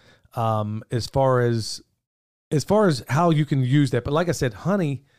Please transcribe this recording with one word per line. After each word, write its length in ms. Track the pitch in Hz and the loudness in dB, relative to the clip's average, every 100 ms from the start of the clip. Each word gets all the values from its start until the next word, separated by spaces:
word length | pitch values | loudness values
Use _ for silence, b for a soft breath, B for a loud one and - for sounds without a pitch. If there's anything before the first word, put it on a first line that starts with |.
| b b b | b b b
um, 500 | - 113 110 107 107 - | -4 -2 -2 -2 -6 -6
as 140 | 123 107 | -6 -4
far 340 | 135 135 127 | 0 2 2
as, 420 | 120 117 104 - _ _ _ _ _ _ - | 2 0 -4 -10 _ _ _ _ _ _ -4
as 100 | 156 | -4
far 220 | - 202 208 | 0 2 4
as 160 | 135 - | 2 -2
how 220 | 131 175 | 0 2
you 140 | 156 | 2
can 200 | 151 143 | 2 0
use 260 | 123 143 139 | 2 2 2
that. 140 | 120 | 0
But 80 | 127 | -2
like 160 | 143 175 | -2 -2
I 40 | |
said, 220 | - 135 | -2 -4
honey 480 | 101 160 202 160 139 _ | -4 -2 -2 -2 -4 _